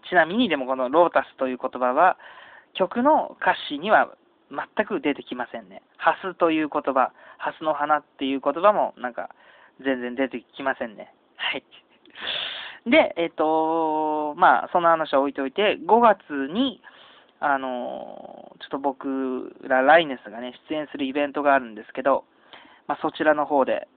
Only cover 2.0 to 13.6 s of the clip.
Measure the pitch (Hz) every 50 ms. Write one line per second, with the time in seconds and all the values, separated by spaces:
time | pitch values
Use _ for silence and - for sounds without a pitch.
2 | 170 185 - _ - - - - - - - - _ _ _ - 190 180 - 240
3 | 240 285 311 269 - - - _ - 190 175 - - - 151 139 156 208 214 151
4 | 127 - - _ _ _ _ _ _ _ 139 143 - - _ - 214 208 220 165
5 | 135 151 139 - 123 - - 123 123 - - 120 110 92 95 - _ _ _ _
6 | - 165 160 - - 190 175 _ - 170 160 156 156 147 - 156 143 - 135 131
7 | 127 123 _ _ - - - _ - 151 147 - 165 156 151 147 147 147 151 147
8 | 143 _ _ _ 143 135 135 135 131 143 139 131 180 208 208 185 135 110 - -
9 | 117 123 120 - - - - _ _ _ - _ _ _ _ _ 131 135 135 127
10 | 120 123 123 120 135 127 - 123 110 _ _ - 139 135 131 - 131 117 104 98
11 | 92 - _ _ _ _ _ _ - - - - _ _ _ - _ _ _ _
12 | _ - _ - - - - - - - - - - - - - _ 226 254 320
13 | 269 - - - 170 165 _ - 156 156 160 160